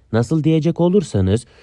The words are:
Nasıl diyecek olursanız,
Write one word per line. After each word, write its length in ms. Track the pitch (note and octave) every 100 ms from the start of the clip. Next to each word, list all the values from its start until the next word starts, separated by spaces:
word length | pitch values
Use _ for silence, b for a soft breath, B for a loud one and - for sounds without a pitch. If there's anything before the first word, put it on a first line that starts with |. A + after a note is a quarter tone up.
| -
Nasıl 320 | A2 A#2+ D#3+
diyecek 360 | D#3 D#3+ D#3+ E3
olursanız, 640 | F3 G3 D#3 G#2 F#2 G#2 - b